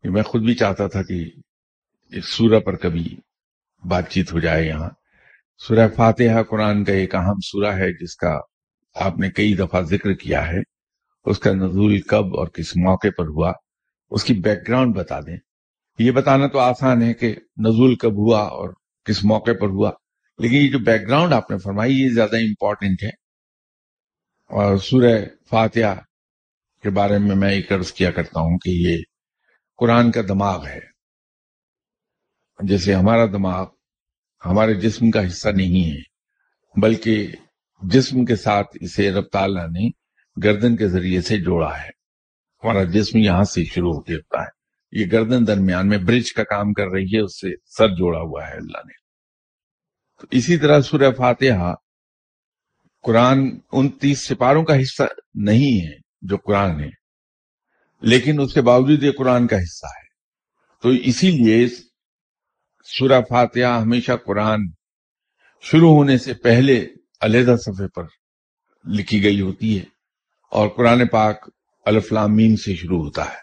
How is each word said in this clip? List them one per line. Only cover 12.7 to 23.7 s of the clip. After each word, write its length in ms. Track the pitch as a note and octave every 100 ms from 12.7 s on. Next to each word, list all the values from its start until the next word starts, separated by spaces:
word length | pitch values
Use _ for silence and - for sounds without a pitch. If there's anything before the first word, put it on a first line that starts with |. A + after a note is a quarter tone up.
| F2
موقع 300 | F2+ F#2 G#2 -
پر 100 | D#2+
ہوا، 240 | D2+ E2+ - _ _ _ _ _
اس 120 | -
کی 100 | - A2
بیک 260 | F2+ G#2 -
گراؤنڈ 260 | B2 C3 G2
بتا 240 | E2+ C#2
دیں۔ 160 | D2+ E2+ _ _ _ _ _ -
یہ 120 | A#2
بتانا 360 | B2+ C#3 C3+ C#3
تو 120 | C3+
آسان 440 | B2 B2+ C3 B2
ہے 100 | A#2
کہ 200 | A2+ A#2 G#2 _ -
نزول 340 | A2 A2 C3
کب 240 | A#2+ A#2 G#2
ہوا 220 | G#2+ A2 G#2
اور 220 | - F#2 - _ _ -
کس 180 | G#2+
موقع 260 | G2+ A2 A2 A#2
پر 80 | G#2
ہوا، 220 | F#2+ G#2+ - _ _ _ _
لیکن 180 | A#2 C3+
یہ 140 | C#3
جو 80 | C3
بیک 260 | A2+ A2 G2+
گراؤنڈ 240 | C#3 F3
آپ 180 | C3 -
نے 60 | G2+
فرمائی، 360 | F#2+ G2+ A#2
یہ 140 | C3+ C3
زیادہ 260 | A#2 G#2+ A2+
امپورٹنٹ 640 | A2+ G#2 G#2 G#2 G2+ F#2
ہے۔ 80 | G#2 - _ _ _ _ _